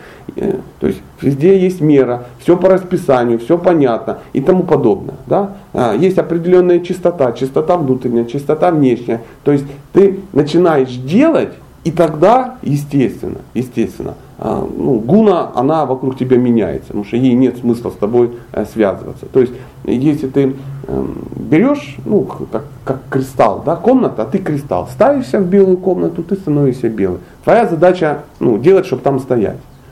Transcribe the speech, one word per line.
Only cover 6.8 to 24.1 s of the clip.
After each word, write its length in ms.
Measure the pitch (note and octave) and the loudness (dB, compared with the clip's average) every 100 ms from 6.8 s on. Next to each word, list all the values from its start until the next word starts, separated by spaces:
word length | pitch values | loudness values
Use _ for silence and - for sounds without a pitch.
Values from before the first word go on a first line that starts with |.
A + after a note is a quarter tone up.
чистота, 520 | F3 F3+ F3 E3+ B2+ | 0 -2 -2 0 -2
чистота 440 | A#2 C3+ D3+ D#3 F3+ | 0 -4 -2 0 0
внутренняя, 480 | C3+ B2+ B2+ A#2 | 2 -2 0 -2
чистота 480 | A#2 C#3+ C#3 D#3 F3 | -2 -4 -4 0 2
внешняя. 500 | D#3+ C3 A2+ - A#2 - - | 2 2 2 -2 -6 -6 -6
То 80 | D3 | 0
есть 120 | C#3+ - - - | 0 -2 -12 -2
ты 260 | F3+ G3 - - | 4 4 2 -4
начинаешь 600 | B2+ D3 E3+ F3+ D3+ B2+ B2 | -2 0 2 2 2 -2 -6
делать, 560 | C3 F#3+ D#4+ A#3 G2+ - - - | -2 2 4 2 -2 -8 -20 -8
и 80 | E3 | -6
тогда, 640 | D#3 D#3+ D#3 F3+ B3 B3 - | 0 0 4 4 4 0 -6
естественно, 760 | - C#3+ C#3+ C#3+ A2 F2+ - - - | -4 -4 -2 0 0 -2 -10 -10 -10
естественно, 600 | A2+ A#2+ - G2+ - - - - - | -8 -6 -4 -4 -4 -10 -12 -18 -10
а, 320 | - - - - | -6 -4 -4 -4
ну, 220 | D3 A#2 | 0 0
гуна, 540 | A#2 G3+ G#3+ F3 A#2+ | 2 4 4 2 0
она 320 | - C3 D#3+ C3+ | -2 0 0 0
вокруг 320 | C3 C3+ B2+ | -2 -4 -4
тебя 180 | B2+ B2 | 2 2
меняется, 520 | B2 A#2 F#2 C2+ - | 4 2 0 -4 -8
потому 160 | G#2 | -10
что 120 | G2+ A#2 | -4 0
ей 180 | C3 | 2
нет 240 | B2 B2+ A#2+ | 4 2 0
смысла 320 | A#2+ A#2 - | -2 -2 -4
с 40 | |
тобой, 380 | - G#2 B2 A#2+ A#2 - | -4 0 2 2 -2 -12
э, 120 | - G#2 | -8 -8
связываться. 540 | A2+ G2+ F#2+ - - - | 0 0 -2 -8 -14 -2
То 140 | C3 | 0
есть, 120 | A#2+ - - - | 0 -2 -18 -14
если 440 | - A#2+ D3 C#3+ C3 | -4 0 0 0 -2
ты, 260 | C#3 C3+ C3 - - - | 0 0 -2 -12 -14 -6
эм, 400 | - - - - - | -6 -4 -8 -12 -10
берёшь, 600 | - D#3 B3+ C#4+ - - | -2 2 2 0 -6 -14
ну, 180 | - G3+ | -2 -2
к-, 240 | F#3 - C3+ | -2 -8 -8
как, 140 | A2+ - - | -8 -10 -16
как 160 | - C3 - | -8 -8 -4
кристалл, 540 | C3+ C3 - A#2 F#2 | -4 -4 0 0 0
да, 120 | C#3 E3+ | -4 -2
комната, 460 | G3+ C4 E3+ | 2 2 2